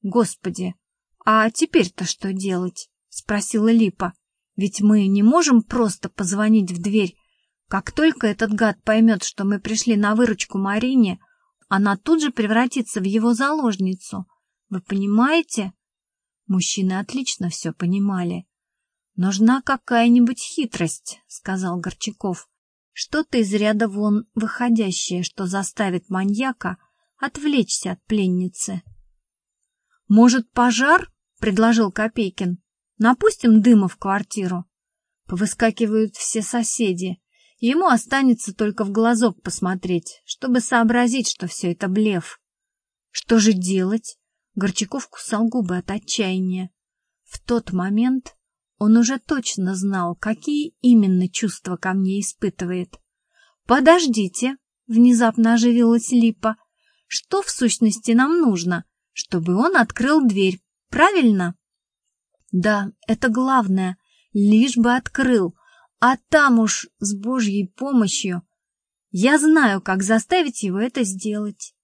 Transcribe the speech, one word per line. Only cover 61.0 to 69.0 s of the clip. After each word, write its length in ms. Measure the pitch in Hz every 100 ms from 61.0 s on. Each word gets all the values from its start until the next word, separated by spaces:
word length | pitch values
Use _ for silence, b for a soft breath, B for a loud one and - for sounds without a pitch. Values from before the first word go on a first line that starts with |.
| 339 392 247 202 175 175 _ _ _ _ _ _ _ _ _
«Да, 420 | 185 190 208 202 - -
это 220 | 220 254
главное, 680 | 220 254 262 202 190 185 185 _ _ _
лишь 420 | 208 202 214 262 240
бы 180 | 233
открыл, 600 | 247 - - 254 240 180 - b b b _
а 180 | 240 254 _
там 300 | 311 285 233
уж 300 | 220 - - _
с 160 | 202
Божьей 540 | 202 208 262 214 202 185
помощью. 760 | _ 269 262 202 - 190 180 - _ _ _ _ _